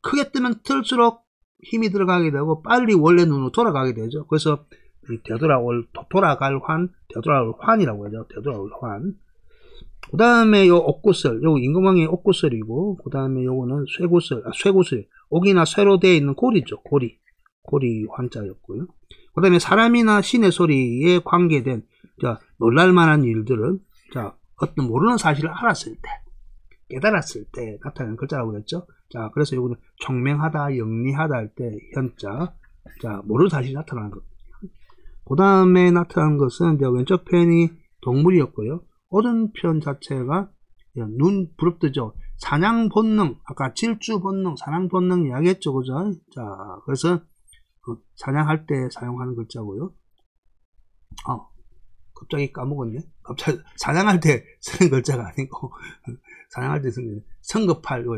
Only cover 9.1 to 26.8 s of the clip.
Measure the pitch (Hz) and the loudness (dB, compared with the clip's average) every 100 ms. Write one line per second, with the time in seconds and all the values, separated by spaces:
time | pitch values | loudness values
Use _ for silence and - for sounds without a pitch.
9.1 | 196 _ _ - _ - - - - - | -10 _ _ -20 _ -20 -20 -20 -20 -8
10.1 | 151 233 233 226 208 190 175 151 147 214 | 2 4 6 6 8 8 6 4 0 0
11.1 | 180 139 113 156 147 127 165 190 185 160 | 2 0 0 2 2 2 2 4 4 2
12.1 | 180 202 185 156 113 107 123 202 180 135 | 0 0 2 0 -2 -4 -4 -4 -6 -8
13.1 | 139 135 131 127 127 123 143 135 - 175 | -4 -4 -2 -2 -2 -4 -4 -6 -4 2
14.1 | 175 - 120 - - 196 190 175 120 - | 2 0 -8 -8 0 2 4 2 -2 -8
15.1 | _ _ 160 196 185 156 - 202 190 190 | _ _ 2 4 4 4 4 6 6 6
16.1 | 170 143 135 247 214 120 - - 139 120 | 4 2 0 2 2 0 -12 -2 -2 -2
17.1 | _ _ _ _ _ - 143 123 110 107 | _ _ _ _ _ -4 -2 0 -4 -8
18.1 | - 123 113 98 - - 101 180 _ _ | -8 -8 -8 -12 -14 -12 -12 -12 _ _
19.1 | - _ - 185 175 - 202 226 240 220 | -20 _ 0 4 4 4 4 4 4 4
20.1 | 208 196 240 202 175 170 139 123 120 165 | 2 2 4 4 4 2 2 0 0 2
21.1 | 180 - 175 175 147 123 120 - _ _ | 2 2 2 2 2 0 -6 -10 _ _
22.1 | _ 123 113 _ _ 117 135 185 180 160 | _ -6 -6 _ _ 2 6 6 6 6
23.1 | 151 123 110 110 120 110 190 _ _ _ | 4 2 -2 -2 -2 -2 -4 _ _ _
24.1 | 131 107 - _ - 156 - 127 117 208 | -10 -10 -14 _ -8 -6 -4 -2 0 2
25.1 | 233 160 147 160 175 233 180 110 - - | 2 0 0 -4 -2 -2 -2 -8 -14 -14
26.1 | - - - - - - _ | -14 -16 -20 -20 -20 -20 _